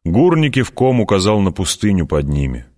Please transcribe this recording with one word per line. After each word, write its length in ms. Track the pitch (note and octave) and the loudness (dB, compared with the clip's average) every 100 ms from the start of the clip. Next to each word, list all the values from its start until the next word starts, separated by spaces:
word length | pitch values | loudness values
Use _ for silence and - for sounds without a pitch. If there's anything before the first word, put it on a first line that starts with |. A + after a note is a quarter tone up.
Гурни 460 | E2+ G#2 F3 D#3+ D3 | -2 2 4 2 2
кивком 500 | C3+ A#2 - B2+ B2 | 0 -4 0 0 0
указал 400 | G2+ G2 G2+ G#2+ | 0 0 2 0
на 100 | F#2+ | 0
пустыню 560 | - F2 - G#2+ F#2+ C#2+ | -2 -6 -2 0 0 0
под 220 | D2+ C#2+ | -2 -2
ними. 380 | C#2+ C2+ A#1+ - | -2 -4 -6 -14